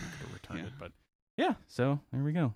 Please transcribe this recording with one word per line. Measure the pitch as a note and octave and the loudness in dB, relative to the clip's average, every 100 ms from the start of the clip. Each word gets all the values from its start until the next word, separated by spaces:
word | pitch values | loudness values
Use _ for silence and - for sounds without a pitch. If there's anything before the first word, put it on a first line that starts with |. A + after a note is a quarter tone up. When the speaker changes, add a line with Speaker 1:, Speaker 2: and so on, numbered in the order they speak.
| - - | -8 -10
Speaker 1:
could | - | -10
have | |
returned | - - - | -12 -8 -8
Speaker 2:
Yeah. | - | -8
Speaker 1:
it. | - | -10
But | F2 - _ _ _ - | -14 -16 _ _ _ 0
yeah, | A3+ A3 - | 2 0 -4
so | - C3 C#3+ - | 0 2 2 -2
there | B2+ | 0
we | D3 | 2
go. | E3+ C#3 | 4 2